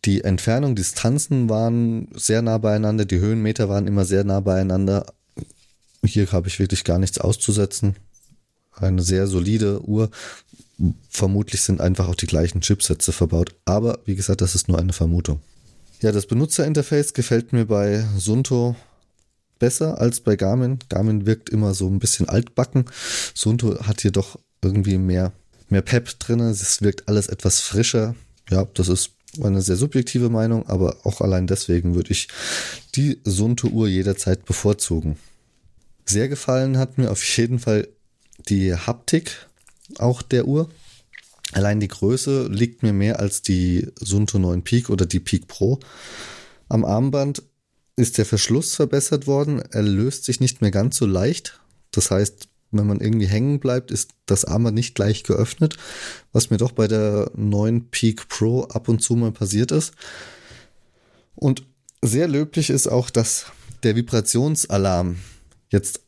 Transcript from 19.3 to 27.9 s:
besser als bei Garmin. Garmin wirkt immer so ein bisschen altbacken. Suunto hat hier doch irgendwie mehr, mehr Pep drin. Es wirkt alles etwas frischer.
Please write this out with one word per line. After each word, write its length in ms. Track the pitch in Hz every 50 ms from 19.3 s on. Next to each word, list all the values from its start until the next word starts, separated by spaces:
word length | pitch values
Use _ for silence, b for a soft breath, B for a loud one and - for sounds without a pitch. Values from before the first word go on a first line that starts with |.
| _ _ _ _ _ _
besser 420 | 117 123 123 - 160 156 - -
als 200 | 117 120 117 -
bei 160 | - 113 104
Garmin. 420 | 95 98 95 107 123 127 123 135 127 - -
Garmin 380 | - - 101 110 107 104 98
wirkt 220 | 104 110 113 _ -
immer 260 | 110 107 107 101 95
so 140 | 92 98 95
ein 100 | 98 95
bisschen 300 | - - - - - -
altbacken. 560 | - 107 120 - _ - 123 - - 135 120 B B B B B B B B B B
Suunto 460 | - - 107 113 120 117 107 - - -
hat 180 | 104 104 -
hier 100 | - 101
doch 260 | 92 98 95 - - - _ _ _ _
irgendwie 360 | - 95 98 101 95 98 95 92
mehr, 340 | 92 92 92 92 92 92 - - _ _ _ _ _ _
mehr 120 | 101 98
Pep 380 | - - 123 120 120 - - _
drin. 180 | - - 117 120
Es 440 | 117 113 107 95 92 92 - -
wirkt 260 | 101 104 98 - - -
alles 180 | 104 107 101
etwas 320 | - 101 - - 92 - -
frischer. 560 | - - 98 101 117 -